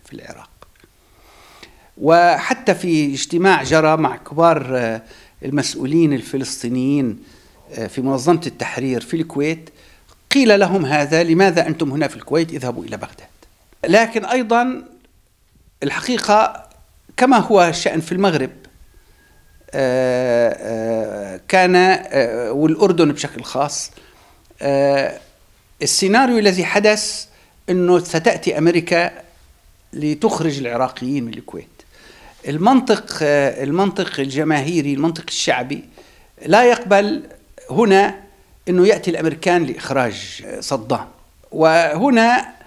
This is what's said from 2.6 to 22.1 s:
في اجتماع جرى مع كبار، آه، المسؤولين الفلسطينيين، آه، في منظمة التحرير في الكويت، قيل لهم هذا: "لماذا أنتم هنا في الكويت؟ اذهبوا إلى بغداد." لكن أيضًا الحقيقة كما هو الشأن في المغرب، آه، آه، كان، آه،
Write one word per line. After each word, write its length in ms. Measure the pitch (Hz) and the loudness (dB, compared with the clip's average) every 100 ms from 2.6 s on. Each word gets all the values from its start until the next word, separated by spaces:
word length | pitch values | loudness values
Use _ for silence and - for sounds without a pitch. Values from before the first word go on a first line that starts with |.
| - | -2
في 400 | 170 180 156 143 | -2 0 0 -2
اجتماع 480 | 135 - 170 185 165 | -4 -6 0 2 2
جرى 340 | 131 160 156 160 | 2 2 4 2
مع 200 | 143 - | 0 -4
كبار، 600 | - 143 170 156 127 127 | -8 0 2 2 0 -2
آه، 240 | 117 113 - - - _ | -2 -6 -12 -20 -20 _
المسؤولين 680 | - 143 131 - 131 160 160 | -6 -4 -4 -6 -2 2 2
الفلسطينيين، 1080 | 135 - 135 131 - 120 127 131 143 127 101 - _ _ _ - | 0 -4 -8 -8 -8 -6 -2 0 0 -2 -6 -14 _ _ _ -18
آه، 140 | - 110 | -12 -8
في 140 | - | -4
منظمة 420 | 131 135 139 165 165 | -2 0 0 0 -2
التحرير 540 | - - - 131 123 | -8 -8 -6 -4 -4
في 160 | - 165 | -4 -6
الكويت، 540 | 160 - 147 165 - - _ _ _ _ _ | -6 -4 -4 -4 -12 -20 _ _ _ _ _
قيل 280 | 277 240 202 | 2 6 6
لهم 260 | 185 190 135 | 4 0 0
هذا: 360 | 147 143 160 | 0 2 2
"لماذا 440 | 170 165 196 170 151 | 2 4 4 2 -2
أنتم 240 | 151 147 | -2 -4
هنا 180 | 139 143 | -2 -4
في 80 | - | -6
الكويت؟ 360 | - 151 165 | -4 -2 -2
اذهبوا 320 | 143 127 117 | -6 -8 -8
إلى 120 | 110 107 | -10 -12
بغداد." 380 | - - - _ _ _ _ _ - | -14 -18 -20 _ _ _ _ _ 2
لكن 360 | 196 226 226 | 2 2 -2
أيضًا 580 | 220 254 226 240 247 254 - - _ _ _ _ _ _ _ _ | -4 -4 0 0 0 -6 -14 -20 _ _ _ _ _ _ _ _
الحقيقة 840 | 139 - - 233 - 214 220 - - _ _ _ _ - | -6 -6 -6 -4 2 4 2 -2 -18 _ _ _ _ 0
كما 200 | 254 240 | 4 4
هو 320 | - 202 170 | 4 4 4
الشأن 320 | 160 - 160 | 2 -2 -4
في 120 | 156 | -4
المغرب، 380 | 185 196 156 131 - - _ - _ _ _ _ _ _ _ - | 0 0 0 -4 -8 -20 _ -20 _ _ _ _ _ _ _ -10
آه، 880 | 143 131 127 127 123 127 120 117 - | -4 0 0 0 0 0 2 2 0
آه، 800 | 110 113 113 113 107 101 101 92 - | -6 -6 -4 -4 -4 -8 -10 -12 -2
كان، 280 | 185 180 180 | 2 4 4
آه، 760 | 185 190 - | 4 2 -2